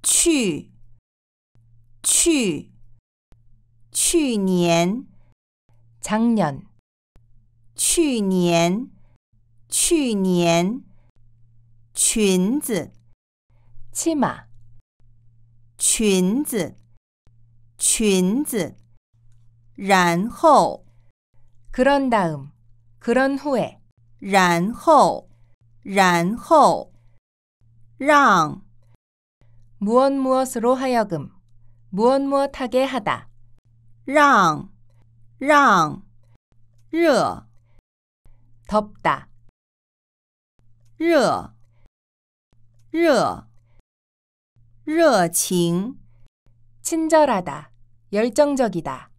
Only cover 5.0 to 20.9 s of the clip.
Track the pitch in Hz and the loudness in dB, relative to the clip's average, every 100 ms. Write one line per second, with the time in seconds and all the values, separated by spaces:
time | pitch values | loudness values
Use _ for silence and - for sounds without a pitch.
5 | - - _ _ _ _ _ _ _ _ | -10 -20 _ _ _ _ _ _ _ _
6 | - 214 233 226 160 135 - _ _ _ | -6 -2 0 0 -2 -4 -16 _ _ _
7 | _ - _ - _ _ _ - - - | _ -20 _ -20 _ _ _ -8 -4 0
8 | 311 240 196 185 175 170 170 196 262 - | 0 0 -2 0 2 2 0 -2 -8 -18
9 | - _ _ _ _ _ _ - - 330 | -20 _ _ _ _ _ _ -6 -2 0
10 | 269 208 190 180 170 170 180 254 - - | 0 0 0 2 2 2 0 -6 -12 -20
11 | _ _ - _ - _ _ - _ - | _ _ -20 _ -20 _ _ -20 _ -4
12 | - 226 202 185 185 277 - 202 139 - | -2 0 2 2 0 -4 -4 -6 -8 -16
13 | _ _ _ _ _ _ _ - - - | _ _ _ _ _ _ _ -16 -12 -6
14 | 330 311 196 - - - - - _ _ | -4 -2 -4 -6 -18 -20 -20 -20 _ _
15 | - _ - _ - _ - _ - - | -20 _ -20 _ -20 _ -20 _ -4 0
16 | 214 190 185 233 294 233 151 - _ - | 0 2 0 -2 -4 -6 -8 -12 _ -20
17 | _ _ _ _ - _ - _ - - | _ _ _ _ -20 _ -20 _ -4 0
18 | 220 190 180 233 294 233 151 - _ - | 0 2 0 -2 -4 -6 -8 -12 _ -20
19 | _ _ _ - - _ _ - 190 190 | _ _ _ -20 -20 _ _ -14 0 2
20 | 180 170 220 - 330 262 127 - - | 2 0 -4 0 4 4 4 -2 -16